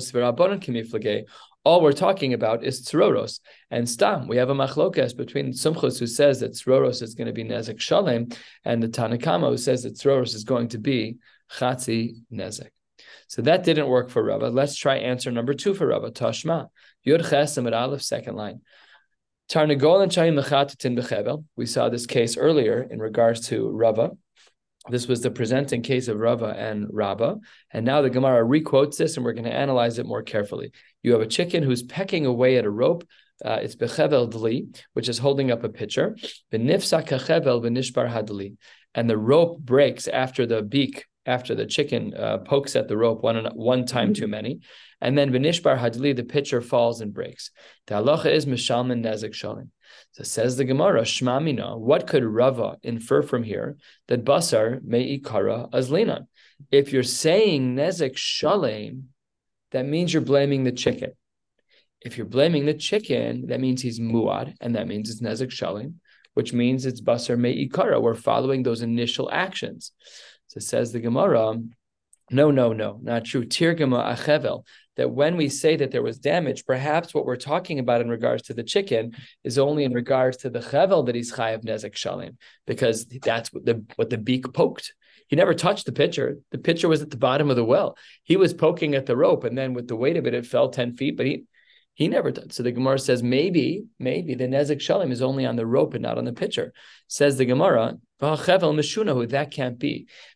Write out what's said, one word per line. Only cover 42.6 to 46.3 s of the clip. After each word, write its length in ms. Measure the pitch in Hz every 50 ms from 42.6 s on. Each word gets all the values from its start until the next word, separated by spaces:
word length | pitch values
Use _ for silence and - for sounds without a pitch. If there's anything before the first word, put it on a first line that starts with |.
| 143 - -
at 120 | 123 - -
the 100 | 104 107
rope 240 | 117 117 113 113
one, 240 | - 117 113 113 110 110 -
one 320 | - 110 120 127 127 123
time 280 | 123 - 123 117 - 208
too 140 | - 117 104
many. 340 | 104 107 107 117 151 170 - - - - - - _ _ -
And 140 | 123 135 147
then 140 | 143 139
Benishbar 480 | 123 127 135 156 175 185 - 143 131 127
Hadli, 360 | 120 120 113 117 135 143 139
the 80 | 120 120
pitcher 380 | 120